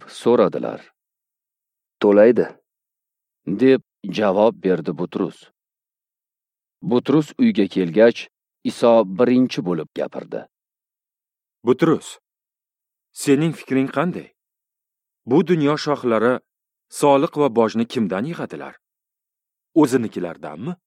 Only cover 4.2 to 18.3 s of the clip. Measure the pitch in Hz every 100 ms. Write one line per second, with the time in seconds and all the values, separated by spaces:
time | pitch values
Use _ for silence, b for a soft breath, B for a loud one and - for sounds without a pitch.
4.2 | 107 95 110 104 95 87 80 80 87 101
5.2 | 90 - _ _ _ _ _ _ _ _
6.2 | _ _ _ _ _ _ - 123 123 147
7.2 | 147 - 120 101 95 95 87 82 117 -
8.2 | - _ _ _ - - 120 113 95 95
9.2 | 123 127 127 - 92 85 76 - 65 65
10.2 | 58 60 - _ _ _ _ _ _ _
11.2 | _ _ _ _ 117 127 165 131 - -
12.2 | _ _ _ _ _ _ _ _ _ -
13.2 | - 135 160 143 - 131 131 135 175 113
14.2 | - _ _ _ _ _ _ _ _ _
15.2 | - 139 165 175 143 147 151 135 120 110
16.2 | 117 127 _ _ _ _ _ - 147 139
17.2 | 165 147 143 113 110 113 117 123 101 92
18.2 | 143